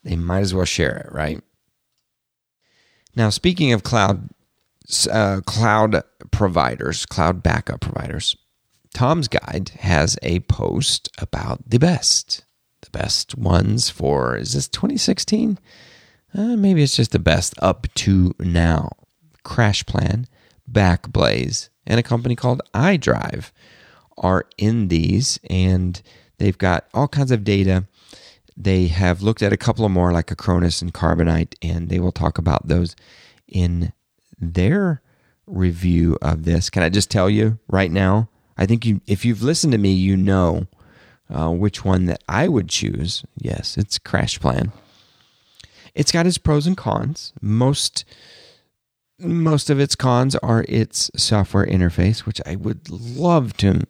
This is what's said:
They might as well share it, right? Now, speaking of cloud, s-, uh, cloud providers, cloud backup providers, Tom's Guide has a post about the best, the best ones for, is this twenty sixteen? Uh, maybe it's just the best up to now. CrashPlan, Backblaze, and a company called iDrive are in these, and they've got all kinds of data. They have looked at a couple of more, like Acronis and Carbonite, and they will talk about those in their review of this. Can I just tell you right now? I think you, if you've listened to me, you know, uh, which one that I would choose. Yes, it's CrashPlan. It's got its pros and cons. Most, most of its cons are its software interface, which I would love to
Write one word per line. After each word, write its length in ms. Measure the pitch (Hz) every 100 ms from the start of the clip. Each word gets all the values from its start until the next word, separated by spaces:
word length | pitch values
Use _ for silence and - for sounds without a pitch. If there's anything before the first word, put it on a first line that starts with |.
They 120 | - 85
might 260 | 85 95
as 120 | 98
well 120 | 92 87
share 320 | - 73 -
it, 140 | -
right? 300 | - 76 78 _ _ _ _ _ _ _ _ _ _ _ _ _ _ _ _ _ -
Now, 140 | 110
speaking 440 | - 175 180 147
of 100 | 113
cloud, 460 | - 117 101 98 - _ _ _ _ _ _
s-, 200 | - -
uh, 340 | 110 104 98 -
cloud 560 | 104 113 107 110 92 - _ -
providers, 720 | - 101 82 62 60 62 80 -
cloud 360 | - 82 92
backup 400 | 82 80 - -
providers, 560 | - - - 76 - - _ _ _ _ _
Tom's 340 | - 123 165 127
Guide 420 | - - - 92 -
has 380 | 95 82 80 -
a 180 | 69 87
post 680 | - - 50 - - - - -
about 500 | - - - - -
the 120 | 117
best, 680 | 160 170 - - - - _ _ _ _
the 100 | -
best 440 | - - - - 127
ones 540 | 98 87 101 107 120
for, 480 | - 69 71 62 58
is 160 | 85
this 140 | 135 135
twenty 300 | - 202 277
sixteen? 600 | - 196 - 214 226 196 _ - - - _ _ _
Uh, 220 | 196 220 240
maybe 280 | 196 175
it's 120 | 139 -
just 160 | 117
the 80 | -
best 360 | 80 80 87 -
up 260 | 92 - - -
to 400 | - 95 90 -
now. 540 | 90 85 82 80 - - _ _ _ _ -
CrashPlan, 800 | - 110 101 - - 92 110 127 _ _ _ -
Backblaze, 1000 | 120 95 87 - - 62 52 64 - - _ -
and 140 | 113
a 40 |
company 320 | 117 117 123 120
called 260 | 127 127 -
iDrive 800 | 98 160 185 - 58 - - - _ - - - _ _ -
are 280 | 90 92 - -
in 320 | 104 117 98
these, 500 | 85 85 95 131 - -
and 520 | 92 92 92 90 87 _ _ _ _
they've 200 | 101 92
got 280 | 92 87 -
all 140 | 110 143
kinds 240 | 143 131
of 120 | 123
data. 420 | 101 98 95 92 95 _ _ - - _ _ -
They 300 | 95 92 90
have 340 | 82 92 87
looked 200 | 101 113
at 120 | 101
a 40 | 101
couple 280 | - 110 107
of 60 |
more, 200 | 90 90
like 160 | 85 82
Acronis 540 | - - 87 87 80
and 120 | 87
Carbonite, 640 | - 82 82 82 82 82 -
and 280 | 85 85 85
they 100 | 90
will 120 | 90
talk 260 | - 82 -
about 300 | 82 71 -
those 280 | 82 85 - _ - - _ _
in 460 | 95 87 87 85 - _ _ _ _
their 640 | 85 87 95 190 190 151 _ _ _ _ -
review 720 | 175 92 85 90 85 85 -
of 220 | - 80
this. 260 | 82 85 92
Can 140 | -
I 60 | 85
just 200 | 98 -
tell 200 | 107 92
you 280 | 104 110 113 -
right 240 | 95 95
now? 360 | 87 95 104 110 _ _ -
I 80 | 95
think 200 | 117 117
you, 160 | 98 -
if 160 | 101
you've 200 | 120 110
listened 280 | 123 165 156
to 60 | 113
me, 140 | 98
you 240 | 95 95 98
know, 500 | 95 95 87 85 92 _ _ _ - _ _
uh, 180 | 71 80
which 340 | 87 104 - 98
one 200 | 92 90
that 160 | - -
I 200 | 92 165
would 200 | 139 85
choose. 560 | - - 52 82 - - -
Yes, 400 | - - - -
it's 200 | 104 -
CrashPlan. 760 | - - - - 69 62 - - _ _ _ _ _ _ _ _ - _ -
It's 180 | - 147
got 160 | 170 175
its 100 | 175
pros 300 | - 147 151
and 100 | 185
cons. 560 | 120 107 117 156 - -
Most, 640 | 104 110 127 143 - - - - - - - _ _ _ _ _ _ _
most 520 | 175 170 160 147 -
of 80 | 139
its 160 | 139 -
cons 400 | 131 123 131 131
are 280 | 131 113 -
its 420 | 117 110 - - -
software 500 | - 107 95 98 -
interface, 540 | 92 90 82 95 110
which 200 | - - -
I 100 | 90
would 320 | 98 117 -
love 680 | 87 117 120 175 170 120 -
to 240 | 101 92 -